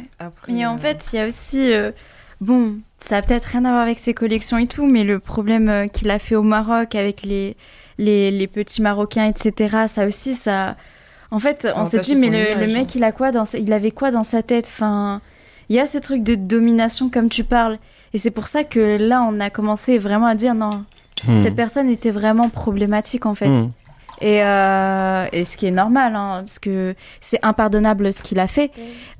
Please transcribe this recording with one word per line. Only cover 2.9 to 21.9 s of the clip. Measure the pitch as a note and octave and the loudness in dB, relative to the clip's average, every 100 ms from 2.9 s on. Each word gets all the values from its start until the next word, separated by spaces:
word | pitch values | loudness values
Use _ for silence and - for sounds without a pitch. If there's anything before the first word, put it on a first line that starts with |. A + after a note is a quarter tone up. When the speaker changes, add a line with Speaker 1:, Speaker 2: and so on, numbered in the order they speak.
| - | -16
Speaker 2:
ça | - G3+ | -4 -2
a | |
peut-être | G3+ A#3+ - | 2 0 0
rien | B3 B3 | -2 2
à | |
voir | A#3+ | 2
avec | A#3 A#3 | 0 -2
ses | - | -4
collections | A3+ A3+ A3 - A#3 | -2 0 -2 -2 0
et | A#3+ | 0
tout, | - C#4+ | 0 2
mais | A#3+ | 4
le | G3+ G3 | 4 0
problème, | - - G#3 A3+ G#3+ | -2 -4 0 2 2
euh, | G#3 G3+ | 2 -2
qu'il | - G#3 | -2 0
a | G#3 | -2
fait | - A3 | 0 2
au | |
Maroc | G#3+ G#3+ A3 A#3 A3+ G#3+ | 4 2 2 0 0 -2
avec | G3+ G3+ | -2 -4
les, | G3 G3 G3 - - - - - | -4 -4 -4 -10 -18 -20 -18 -2
les, | G#3 G#3 G3 | 2 4 4
les | G3 F#3+ | 0 -4
petits | G#3+ G#3 - | -4 -6 0
Marocains, | G#3 G3+ G#3 A3+ G#3+ | 0 0 -2 0 0
et | G#3+ | 0
cetera, | A3 - G#3+ A3 A3 | -2 0 0 0 0
ça | G#3+ G3+ | 0 -2
aussi, | G3+ - B3 | -2 -6 -6
ça, | - G3 F#3+ G3+ - - - - - | -2 -2 -2 -8 -16 -20 -20 -20 -6
en | G#3+ | -2
fait, | B3+ D4 | -2 -2
Speaker 1:
Ça | A3+ - | -2 -2
Speaker 2:
on | - | 0
s'est | A3+ | 0
Speaker 1:
entache | C4 | 2
Speaker 2:
dit, | C#4 | 2
Speaker 1:
son | |
Speaker 2:
mais | B3 | 4
le, | A3 G#3+ | 2 0
Speaker 1:
image, | G#3+ A3 | 0 0
Speaker 2:
le | |
Speaker 1:
hein. | A3+ | 0
Speaker 2:
mec, | C4 B3+ | -2 0
il | |
a | A3+ | 0
quoi | G#3+ C4 | 0 0
dans | A#3+ | 0
sa, | G#3+ B3 | -2 -4
il | G#3 | 0
avait | G#3+ G#3+ | 0 0
quoi | - C4+ | -2 -2
dans | A#3+ | 0
sa | A3 A#3 | 0 -2
tête ? | A3 A#3+ A#3 | 0 -2 -2
Enfin, | - G#3+ G#3 G3+ G3+ - - - - - | -4 -2 0 -2 -6 -10 -20 -20 -18 -2
il | A3 | 0
y | |
a | D4 | 0
ce | D4 | -2
truc | - C4+ | -4 -4
de | G#3+ A#3 | 0 -2
domination | F#3 A3+ A#3 A#3 A3+ - C4 | 0 2 4 4 2 0 -2
comme | B3 A3+ | 0 0
tu | - | 0
parles. | A3+ G3 A3+ A3 - _ _ | 0 2 2 -2 -12 _ _
Et | G#3+ | -4
c'est | A3+ | -4
pour | A3 G#3+ | -4 -4
ça | D4 | -4
que | D4 A#3+ G#3+ G#3 | -2 2 2 2
là, | G#3+ B3 A#3 | 2 2 2
on | G#3 | 0
a | G3+ | -4
commencé | G#3 G#3+ G#3+ - B3 | -4 -2 -2 2 0
vraiment | G3+ G#3 A#3 | 2 2 2
à | A3 | 2
dire, | B3 A3+ | 0 0
non, | G#3+ G#3 G3+ _ _ - A#2 | -2 -4 -10 _ _ -6 2
Speaker 3:
Hmm. | A2+ | 4
Speaker 2:
cette | - A2+ | 4 2
personne | A3+ C#4 C4 | -2 0 0